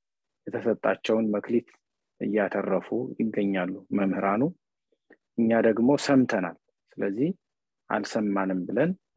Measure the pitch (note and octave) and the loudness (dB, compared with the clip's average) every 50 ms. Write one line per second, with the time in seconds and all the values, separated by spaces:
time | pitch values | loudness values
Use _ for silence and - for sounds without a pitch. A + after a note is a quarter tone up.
0 | _ _ _ _ _ _ _ _ _ - - A2+ G#2+ A#2+ G#2 - - G2+ F#2+ - | _ _ _ _ _ _ _ _ _ -10 -8 -4 -2 -2 0 0 0 -2 -2 0
1 | - - A2 A2+ A2+ G#2+ G#2 G2+ - - - - - _ - _ _ _ _ _ | 0 0 0 2 2 0 -2 -2 -2 -2 -2 -2 -2 _ -10 _ _ _ _ _
2 | _ _ _ - - G#2 G2+ G#2+ G2 F2+ - G2+ - F#2+ F#2+ F2+ - - A#2 A2+ | _ _ _ -8 -4 -2 0 0 0 0 0 -2 -2 0 0 -2 -2 -2 -6 -6
3 | C3 C3 B2+ - A#2+ A2 - - G2+ G2 G2 F#2 F2+ F#2 F#2 - - - - G2+ | -6 -6 -4 -4 -4 -2 -2 -2 0 0 0 0 -2 -4 -6 -8 -8 -6 -4 -2
4 | G2 F#2+ F#2 G2 G2 G2 G2+ A2+ C#3 F3 - _ _ _ _ _ _ _ _ _ | 0 0 0 0 0 0 0 0 0 -2 -4 _ _ _ _ _ _ _ _ _
5 | _ _ - _ _ _ _ - A#2 A2+ A#2 A2+ G#2+ A2+ G#2+ A2+ A#2 B2+ D3 C#3 | _ _ -20 _ _ _ _ 0 2 2 4 4 4 4 4 4 4 4 2 2
6 | - - C#3 C3 B2+ - A#2 G2 F#2 E2 D#2 - _ _ _ _ _ _ _ - | 2 4 4 4 4 4 2 -2 -2 -4 -6 -10 _ _ _ _ _ _ _ -6
7 | G#2+ G2+ G2 A2+ C#3+ F3 G3 _ _ _ _ _ _ _ _ _ _ - A2 G#2+ | -4 -4 -2 -2 -2 -2 -4 _ _ _ _ _ _ _ _ _ _ -4 -4 -4
8 | G#2 - - A2+ G#2+ G2+ G2 G2 F#2+ F#2+ F#2+ F2+ F2+ - G2+ A#2 D3+ F3 F#3+ - | -2 -2 -2 -2 0 0 0 0 0 0 -2 -2 -4 -2 0 0 2 2 0 -4
9 | _ _ - | _ _ -6